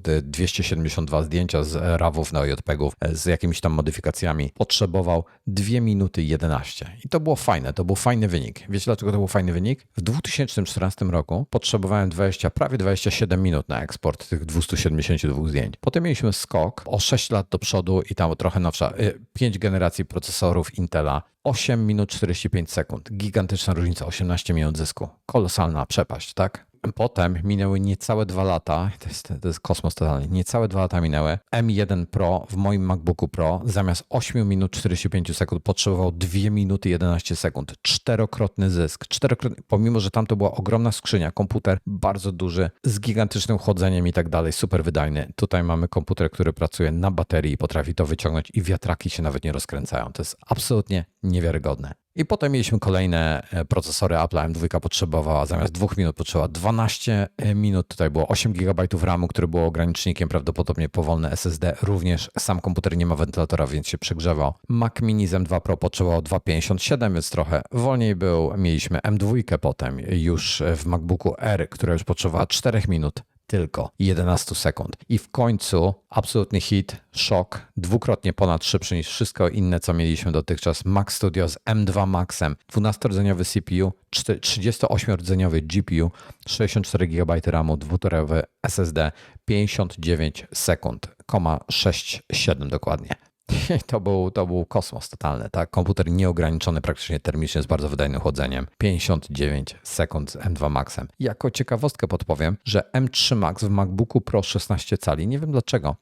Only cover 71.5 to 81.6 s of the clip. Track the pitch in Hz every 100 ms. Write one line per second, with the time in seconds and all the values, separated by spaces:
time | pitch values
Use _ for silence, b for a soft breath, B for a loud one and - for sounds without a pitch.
71.5 | 98 - - 85 85 - 87 87 80 -
72.5 | - 127 110 101 85 73 - - _ -
73.5 | 101 80 - - - 95 87 90 87 -
74.5 | - 82 - - - - 113 - - 120
75.5 | 104 - 90 90 95 _ - - 117 95
76.5 | 95 - 101 - - _ - - 95 90
77.5 | - - - 87 110 - 101 95 - 95
78.5 | 82 - 98 - 87 78 - 110 - 90
79.5 | 107 90 85 - 85 82 80 90 76 73
80.5 | 80 85 78 95 98 98 - 98 85 85
81.5 | -